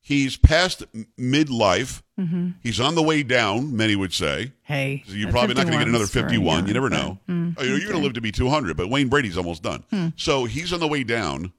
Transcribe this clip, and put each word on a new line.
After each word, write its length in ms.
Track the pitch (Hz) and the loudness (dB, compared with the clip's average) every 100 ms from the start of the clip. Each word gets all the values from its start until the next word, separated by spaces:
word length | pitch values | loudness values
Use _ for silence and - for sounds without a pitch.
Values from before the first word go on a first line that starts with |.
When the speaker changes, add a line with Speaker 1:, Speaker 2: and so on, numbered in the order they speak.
Speaker 1:
He's 360 | - 143 135 - | 0 0 0 6
past 460 | - 156 180 - - | 6 6 0 -4 -12
m-, 120 | 110 110 - | -14 -16 -6
midlife. 800 | 127 143 151 120 104 90 131 - _ - | 0 2 2 2 4 2 -2 -8 _ -6
Speaker 2:
Mm-hmm. 320 | 180 175 175 180 | -4 -2 -4 -6
Speaker 1:
He's 180 | 120 101 | -6 0
on 140 | 131 | 2
the 80 | 165 | 2
way 200 | 156 156 | 2 2
down, 540 | 135 127 107 104 147 117 | 2 0 2 0 -2 0
many 180 | 110 | 2
would 180 | 101 95 | 2 0
say. 400 | - 80 71 123 - | -2 -2 -2 -6 -12
Speaker 2:
Hey, 420 | - 147 135 139 - | -8 -4 -4 -6 -10
Speaker 1:
So 60 | |
you're 160 | 98 104 | -6 -2
Speaker 2:
at 40 | |
Speaker 1:
probably 200 | 120 123 | 2 2
not 120 | 131 175 | 2 0
gonna 120 | 117 | 0
get 80 | 113 | 2
another 200 | 117 101 | 2 2
Speaker 2:
fifty-one, 580 | 123 - 117 85 80 | 0 0 2 2 2
Speaker 1:
fifty-one. 0 | |
Speaker 2:
yeah, 40 | 95 | 0
Speaker 1:
You 60 | |
never 160 | 113 131 | 0 0
Speaker 2:
but, 60 | 78 | -2
Speaker 1:
know. 220 | 69 98 - | -4 -8 -6
Speaker 2:
mm, 260 | 175 170 165 | -4 -2 -2
Speaker 1:
Oh, 40 | |
you're, 100 | 131 139 | -2 -2
you're 80 | 196 | -2
gonna 120 | 185 | -2
Speaker 2:
okay. 60 | |
Speaker 1:
live 80 | 143 | -2
to 60 | 120 | -2
be 120 | 113 | -4
two 160 | 104 127 | 0 2
hundred, 280 | 151 107 76 | 2 0 -2
but 120 | 90 | 0
Wayne 200 | 139 135 | 2 4
Brady's 280 | 143 120 87 | 2 2 -2
almost 260 | 87 85 | -4 -4
done. 220 | 98 78 - | -6 -6 -4
Speaker 2:
Hmm. 180 | 208 165 - | -2 -2 -4
Speaker 1:
So 300 | - 139 120 | 0 0 0
he's 260 | 123 175 | -4 -4
on 80 | 175 | -2
the 80 | 160 | -2
way 160 | 147 | -2
down. 480 | 117 117 90 69 87 | -2 -2 -2 -4 -8